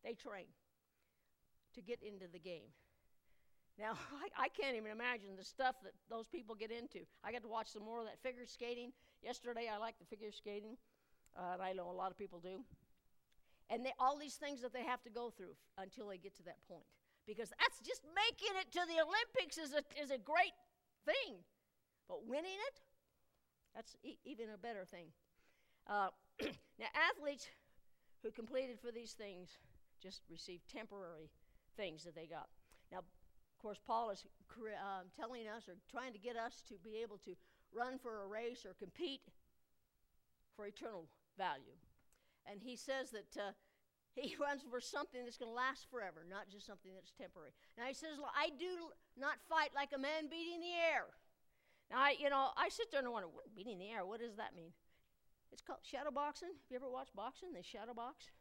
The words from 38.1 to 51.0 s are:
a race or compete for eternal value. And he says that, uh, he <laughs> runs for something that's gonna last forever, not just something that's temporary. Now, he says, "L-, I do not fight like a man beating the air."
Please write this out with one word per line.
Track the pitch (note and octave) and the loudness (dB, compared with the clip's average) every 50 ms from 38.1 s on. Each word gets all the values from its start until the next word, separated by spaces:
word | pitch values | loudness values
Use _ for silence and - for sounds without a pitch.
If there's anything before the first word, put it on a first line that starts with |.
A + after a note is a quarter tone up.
| A3 G#3+ G3 | -6 -4 -6
a | |
race | G3 G#3 G#3+ A#3 A#3 B3 A#3+ - | -4 -4 -2 -2 -2 -4 -4 -10
or | G3+ F3+ - | -12 -10 -10
compete | A3 F#3 - - E4+ - C#4 - - - - - - _ _ _ _ _ _ _ _ _ _ _ _ _ _ - _ _ _ _ _ _ _ | -10 -10 -4 -2 0 0 0 -2 -8 -16 -20 -20 -20 _ _ _ _ _ _ _ _ _ _ _ _ _ _ -20 _ _ _ _ _ _ _
for | - G#3 | -8 -8
eternal | G3+ G3+ - D#4 B3+ A3 F#3 E3 D#3 - _ _ _ _ | -8 -6 -6 -6 -4 -4 -6 -8 -10 -16 _ _ _ _
value. | - F#3+ F3+ D3+ C#3 C3+ - - - - - - - - - - - _ - _ _ _ - | 2 2 2 2 0 -4 -14 -18 -20 -20 -20 -20 -20 -20 -20 -20 -20 _ -20 _ _ _ -12
And | G#3 G3+ | -10 -8
he | F#3+ C4 B3+ | -8 -8 -8
says | A3 - - C4 C4+ C4 C4 | -8 -2 0 0 0 0 -2
that, | - G#3+ G3 - - | -4 -8 -10 -8 -6
uh, | - G3+ G3 - - _ _ _ _ _ _ _ _ _ _ _ | -4 -4 -4 -4 -8 _ _ _ _ _ _ _ _ _ _ _
he | - C#4 C4+ - | -2 -2 -2 0
<laughs> | - | 2
runs | C#4+ C#4+ C#4+ C#4 C#4 | 2 2 2 0 -2
for | A#3+ A#3 B3 | -4 -6 -4
something | A#3+ - - C#4+ D4 D4 - B3+ B3 | -4 -2 0 0 -2 -2 -4 -6 -6
that's | A#3+ A#3+ | -6 -6
gonna | - B3+ A3+ A3+ | -6 -8 -4 0
last | A#3+ B3+ C4 C4+ C4+ - - | 2 2 2 2 0 -6 -8
forever, | - B3 G#3+ F#3 D#3+ D#3+ D#3+ F3 | -6 -4 -4 -4 -6 -10 -12 -8
not | F#3+ G3 G#3 - | -6 -6 -8 -8
just | F#3+ G#3 F#3+ | -12 -16 -12
something | - G#3 F#3 - F#3 F#3+ | -12 -14 -14 -14 -16 -16
that's | F#3+ D#3+ - - | -16 -16 -18 -14
temporary. | - G#3 F3+ - F#3 D#3 C#3 - _ - - - | -12 -12 -12 -12 -14 -16 -16 -18 _ -20 -20 -8
Now, | - A#3 | -4 -4
he | C4 C4+ | -4 -4
says, | - - D#4+ D4+ C#4 | -4 -6 -6 -6 -6
"L-, | D4 B3 - | -6 0 4
I | C4 D4 E4+ D#4 B3 | 4 4 4 4 0
do | D#4+ F#4 F4+ E4+ E4+ D#4+ - - - _ - - | -2 -2 -2 -2 -6 -8 -12 -16 -20 _ -10 0
not | C4 D4 D4+ D4 - - | 2 2 2 2 0 6
fight | E4 D#4+ D4+ D4 - | 8 8 8 8 6
like | C#4 C#4+ C#4 C#4+ | 2 2 2 2
a | C4+ | 2
man | C4 C#4 D#4 D#4+ D#4 D4 | 2 4 4 2 2 0
beating | D#4+ E4 E4 E4+ E4+ F4 | -2 -2 -2 -2 -2 -2
the | E4 F4 F4 | -2 0 4
air." | E4+ E4+ E4 D4+ B3 | 6 8 8 8 6